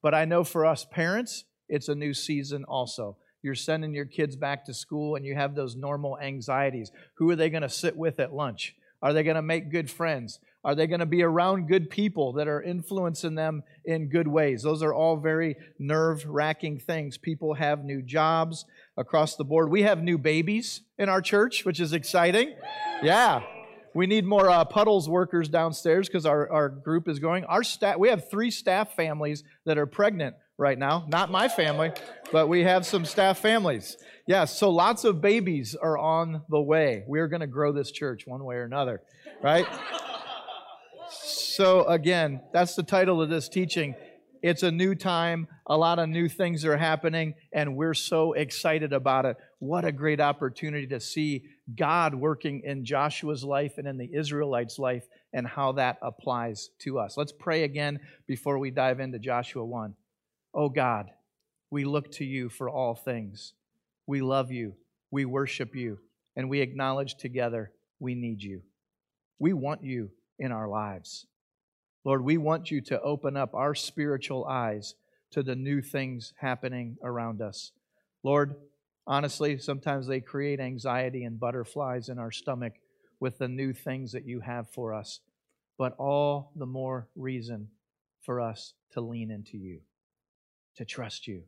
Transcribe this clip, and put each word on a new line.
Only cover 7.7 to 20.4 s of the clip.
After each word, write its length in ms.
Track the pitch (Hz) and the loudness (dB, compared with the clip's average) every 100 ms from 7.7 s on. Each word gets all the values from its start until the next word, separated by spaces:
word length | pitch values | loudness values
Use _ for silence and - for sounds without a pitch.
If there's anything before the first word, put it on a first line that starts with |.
| - 165 - | -2 -4 -2
with 240 | 160 143 | -4 -2
at 120 | 127 | -4
lunch? 440 | 139 143 104 - _ _ _ | -2 -6 -6 -12 _ _ _
Are 100 | 135 | 0
they 120 | 151 | 2
gonna 180 | 156 160 | 2 0
make 300 | 156 165 151 | 0 -2 0
good 180 | 170 147 | -4 -4
friends? 480 | - 170 143 113 - _ _ | -4 -2 -2 -6 -16 _ _
Are 140 | - 143 | 0 2
they 100 | 160 | 2
gonna 200 | 175 165 | 2 2
be 180 | 175 | 4
around 420 | 170 165 180 196 156 | 4 4 4 2 4
good 240 | 190 160 | 2 2
people 440 | - 208 170 135 | 0 0 2 -2
that 120 | 135 151 | 0 -2
are 160 | 147 | -2
influencing 720 | 175 175 165 196 175 156 165 | -2 -6 -4 -2 -2 -2 -4
them 300 | 156 156 151 - - | -2 -2 -4 -10 -12
in 260 | - 160 147 | -4 -2 2
good 180 | 165 156 | 2 4
ways? 340 | 156 147 123 | 4 4 2
Those 220 | 147 156 | 0 2
are 100 | 156 | 2
all 220 | 131 160 160 | 4 4 4
very 400 | 160 160 165 143 - - | 2 2 0 -4 -12 -10
nerve-wracking 1000 | 143 156 160 156 151 147 151 156 160 143 | 0 2 2 0 -2 0 0 0 -4 -6
things. 400 | - 160 147 - | -4 -4 -4 -6
People 360 | - 156 156 | -6 -4 -2
have 300 | 143 147 147 | 0 0 0
new 160 | 139 139 | -2 -6
jobs 640 | 127 151 156 165 165 160 - _ _ - | -2 2 4 4 2 -4 -14 _ _ -8
across 380 | 120 160 151 | 2 4 2
the 100 | - | 0
board. 280 | 139 160 156 | 2 4 4
We 100 | 185 | 6
have 220 | 202 180 | 6 4
new 140 | 170 175 | 2 2
babies 640 | 151 156 | 4 2